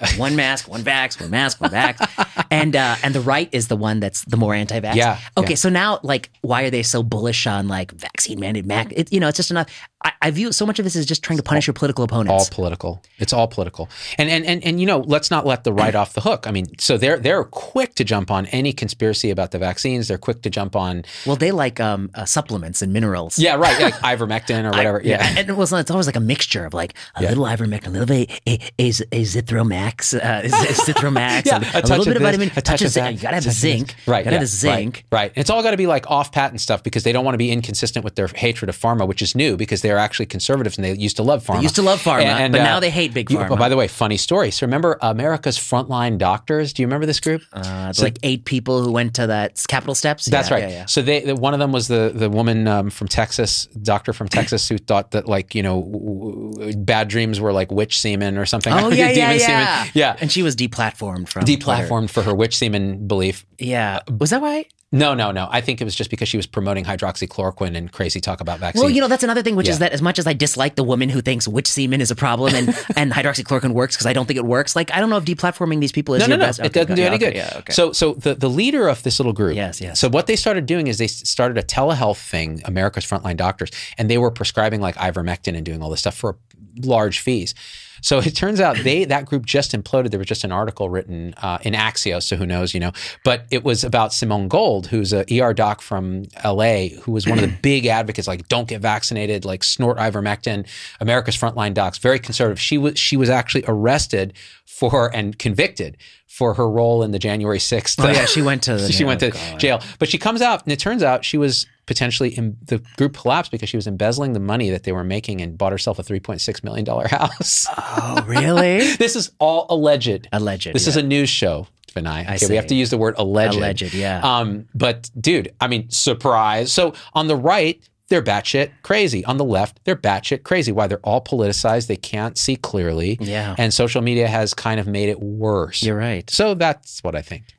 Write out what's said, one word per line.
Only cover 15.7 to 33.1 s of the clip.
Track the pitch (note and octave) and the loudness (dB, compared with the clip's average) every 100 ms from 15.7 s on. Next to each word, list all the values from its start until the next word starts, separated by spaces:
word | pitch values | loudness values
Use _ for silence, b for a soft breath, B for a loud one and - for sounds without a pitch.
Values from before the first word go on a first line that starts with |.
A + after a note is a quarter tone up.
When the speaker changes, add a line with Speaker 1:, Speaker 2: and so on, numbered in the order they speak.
Speaker 1:
right | G2+ A2 | 2 2
off | G#2 G2+ | 2 0
the | - | -2
hook. | G#3+ - G#2+ | 0 -2 -2
I | |
mean, | G2 F#2 - | -4 -4 -2
so | - A#2 | 0 2
they're, | C3 D#3+ | 2 2
they're | A#2+ F#3 | 2 0
quick | - - - C4 B3+ - | -2 -8 -4 -2 -2 -2
to | |
jump | G#2+ G#2 F#2+ | 0 0 0
on | G2 F#2+ | -2 0
any | B2+ C#3 | -2 -2
conspiracy | - G#2+ - A2 G#2 G#2+ | -2 -6 -2 0 0 0
about | F#2 F2 | -2 -2
the | F2+ | -2
vaccines. | F#2 F2+ C3+ B2 A2+ | -2 -2 -2 -2 -2
They're | G2+ | -2
quick | - A#2+ | -4 -4
to | G#2+ | -4
jump | G#2+ G2 G2+ | -4 -2 -2
on | F2+ F2 B B C3+ | -2 -4 B B -2
Speaker 2:
Well, | C#3 | 0
they | E3 | 2
like, | F#3+ C3 A#2+ | 2 -2 -2
um, | A2 G2+ G2 G#2 | -2 -2 -6 -6
uh, | G2+ | -2
supplements | - - G#2 D#2+ F#2 | -2 -2 -6 -4 -4
and | F#2+ | -2
minerals. | G#2+ A2 F2+ E2 - | 0 0 -2 -2 2
Speaker 1:
Yeah, | E3 D3 | 2 4
right. | E3 - | 4 4
Like | - - | 2 2
ivermectin | B2+ A#2+ A2 A2 - A2+ | 0 0 -2 -2 -2 0
or | A2 | 0
Speaker 2:
<laughs> | |
I | A2+ | 2
Speaker 1:
whatever. | G#2+ G2+ | 2 0
Speaker 2:
yeah, | - G#2 | 0 2
Speaker 1:
Yeah. | D3 F3 | 2 2
Speaker 2:
and | G3 | 0
it | G3 | 0
was, | F3 | 0
it's | F3 D3 | 0 0
always, | F#3 D3 | 0 0
like, | A#2+ | 0
a | |
mixture | A2 C3+ - G2 D#2+ | 0 0 0 -4 -4
of, | |
like, | E2 D2+ B B - | -6 -6 B B -2
a | |
Speaker 1:
Yeah. | F2+ | 0
Speaker 2:
little | B2 B2 | 2 2
ivermectin, | A2+ A2 G#2 - | 0 -2 -2 -4
a | |
little | F#2 A#2+ | -2 2
bit | C3+ A#2 B - | 2 0 B -2
a, | |
a, | A2+ B - | -2 B 0
a, | B2 A2 - A#2 G#2+ G2+ | 2 0 -2 -2 0 -2
azithromax, | A#2 A2+ A2+ F2+ G#2 - - B2 | 0 0 2 0 -2 -2 -2 0
uh, | A#2 G#2+ A#2 | 0 -2 2
is, | |
Speaker 1:
<laughs> | G#4+ - - | 2 4 2
Speaker 2:
azithromax, | - D3+ F#4+ C3 B2 B2 C#4 | 2 2 2 2 2 2 2
Speaker 1:
Yeah, | A#2 | 2
Speaker 2:
a, | A2+ F3 | 2 2
Speaker 1:
a | |
Speaker 2:
a | |
Speaker 1:
touch | - | 4
Speaker 2:
little | F3+ | 4
Speaker 1:
of | G#3 | 4
Speaker 2:
bit | A#3+ | 4
of | |
Speaker 1:
this, | G3+ | 4
Speaker 2:
vitamin, | G3 G3+ | 2 0
Speaker 1:
a | |
touch | - - | 0 0
Speaker 2:
touch | C#3+ | 2
Speaker 1:
of | F#3+ | 2
Speaker 2:
of | |
zi-, | C3 | 2
Speaker 1:
that, | B2 | 0